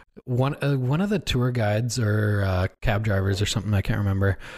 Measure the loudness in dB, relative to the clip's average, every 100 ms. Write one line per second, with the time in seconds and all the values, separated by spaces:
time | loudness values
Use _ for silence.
0 | -20 -20 -4 0 0 0 0 0 0 0
1 | 0 -2 -2 0 0 0 0 0 0 0
2 | 0 2 2 2 2 0 0 -2 -2 0
3 | 0 0 0 0 0 -2 0 0 0 0
4 | 0 2 0 0 -6